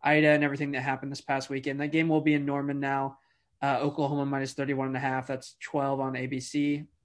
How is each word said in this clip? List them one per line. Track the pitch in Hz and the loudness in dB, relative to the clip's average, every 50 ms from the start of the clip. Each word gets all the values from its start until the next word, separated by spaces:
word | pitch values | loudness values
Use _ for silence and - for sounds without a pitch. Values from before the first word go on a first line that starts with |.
Ida | - 151 151 151 151 151 | 2 4 4 6 8 6
and | 151 151 147 | 6 6 4
everything | 143 143 135 147 143 | 2 0 0 -2 -2
that | 143 131 | -2 -2
happened | 127 139 131 131 - 139 | -2 -2 -2 -4 -4 -8
this | 139 - | -10 -8
past | - - 143 135 127 - | -4 -2 -2 -2 -2 -4
weekend, | 139 135 131 151 - 143 | -6 -4 -4 -4 -4 -2
that | 147 147 | -2 0
game | 143 160 165 165 | 2 2 2 4
will | 156 156 | 4 4
be | 143 156 151 | 4 4 2
in | 147 143 | 2 2
Norman | 139 139 143 143 143 143 139 | 0 -2 -2 -2 -2 -2 -2
now. | 139 139 139 135 135 135 135 - _ _ _ _ _ _ _ - | -2 0 0 0 -2 -4 -6 -10 _ _ _ _ _ _ _ -2
Uh, | - 139 139 117 | 0 0 2 2
Oklahoma | - 147 147 - 151 139 147 143 139 | 0 0 0 0 -2 0 0 0 -2
minus | 139 139 135 135 131 - | -2 -2 -2 -4 -4 -4
thirty-one | - 139 135 143 135 135 131 | -4 -2 -2 0 -2 -2 -2
and | 131 127 | -2 -2
a | |
half. | 139 135 131 131 131 - | -2 -2 -2 -2 -4 -4
That's | 135 131 - - - - | -6 -8 -8 -12 -18 -16
twelve | - - - 147 139 139 139 135 | -12 -4 -2 -2 0 0 0 0
on | 135 135 131 | -2 -4 -4
A | 127 127 | -4 -4
B | 131 135 131 | -4 -6 -6
C. | 127 - - 147 143 143 147 147 151 - _ _ | -8 -4 -2 -2 0 0 0 -2 -4 -10 _ _